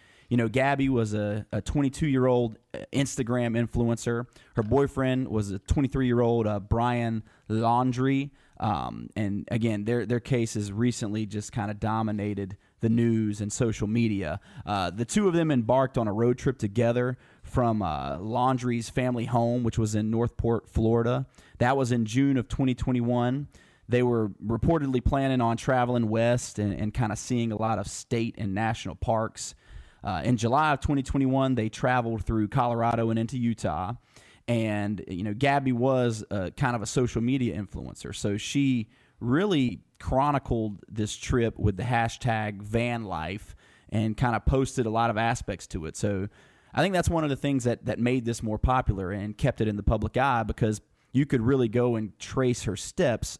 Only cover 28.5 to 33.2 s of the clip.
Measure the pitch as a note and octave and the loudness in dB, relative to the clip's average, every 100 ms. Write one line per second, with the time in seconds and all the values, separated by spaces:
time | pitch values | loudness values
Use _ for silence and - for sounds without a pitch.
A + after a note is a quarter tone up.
28.5 | G2 A2 A2+ G2 - - A2 A2 - - | -2 -2 -2 -8 -6 -2 0 -2 -6 -14
29.5 | - _ - - - - F2 F#2 A#2+ A2+ | -16 _ -20 -20 -10 -6 -2 0 0 2
30.5 | C3+ D#3 C#3+ - C#3 C3 C#3 C3 C3+ C3 | 2 2 0 0 -2 0 0 0 2 2
31.5 | A#2+ A2 - B2+ B2+ A#2 A2 - A2+ G#2 | 0 -2 0 0 2 0 -4 -2 0 0
32.5 | C3+ A#2+ A#2 A#2 A#2 A#2 A2+ | 2 0 2 2 2 2 0